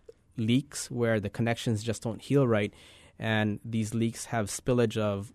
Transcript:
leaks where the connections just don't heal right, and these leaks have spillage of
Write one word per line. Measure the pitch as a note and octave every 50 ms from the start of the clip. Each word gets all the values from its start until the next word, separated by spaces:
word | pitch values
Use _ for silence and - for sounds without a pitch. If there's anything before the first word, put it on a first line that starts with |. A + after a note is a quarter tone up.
| _ - - _ _ _ -
leaks | - A2+ A2 A#2+ C3+ D3 - - - - -
where | C3 B2 A#2 A2+ A2+ G#2+
the | G2+ G2+
connections | - - A#2 A2+ A#2+ - - B2+ A2+ G#2
just | G#2+ A#2 G#2+ -
don't | - A#2+ G#2 -
heal | - - C3 C#3+ C#3
right, | A#2+ A2+ G#2 G#2 G2+ - - - - - - - - _ -
and | A2+ A2+ A2 G#2+ G#2+ G#2+ G#2 - -
these | A2+ A2 A2+ A2 G#2 A#2
leaks | A2+ A2+ A#2 A2+ - -
have | - - A#2 G#2+
spillage | F#2 - - - - B2 A#2+ A#2 A2 A2
of | A2 G#2+ G#2 G2+ G2 G2+ -